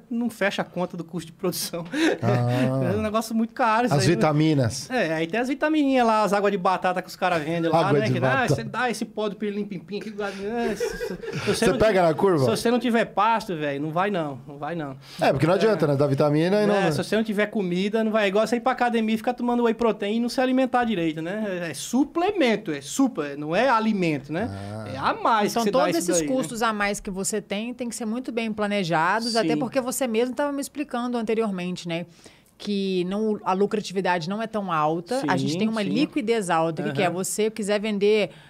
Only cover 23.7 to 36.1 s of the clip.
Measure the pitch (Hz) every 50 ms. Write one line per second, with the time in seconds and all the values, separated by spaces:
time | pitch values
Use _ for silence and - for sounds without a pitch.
23.7 | 233 220 214 220 202 190 175 165 151 135 135 - 151 175 226 - - - - 101
24.7 | 104 - - - - - - 233 302 453 392 285 233 214 208 202 - 233 226 208
25.7 | 196 262 285 - - 339 - 180 277 262 - - 262 262 262 - 247 214 240 226
26.7 | 214 208 208 202 208 208 - 208 185 190 190 - 214 208 202 - 196 202 226 240
27.7 | 240 247 254 233 214 - 240 214 220 254 254 302 226 233 226 220 214 214 208 202
28.7 | 202 202 185 160 170 156 165 175 202 233 233 240 220 233 214 160 156 151 143 220
29.7 | - 269 233 254 - - 277 240 220 220 240 254 240 262 285 285 285 277 277 -
30.7 | - 285 294 294 - 240 240 247 240 233 220 220 220 220 226 208 190 180 175 180
31.7 | 180 - - 175 165 170 175 170 - - - - - - _ _ _ - - 208
32.7 | 208 196 196 190 185 180 175 180 196 208 220 214 208 - - 180 190 190 202 202
33.7 | - 208 - - 175 196 180 190 180 180 151 175 202 220 226 220 220 214 202 185
34.7 | 165 156 151 151 165 175 170 - 247 262 - 160 185 135 135 139 156 180 214 220
35.7 | 220 226 202 185 190 247 302 294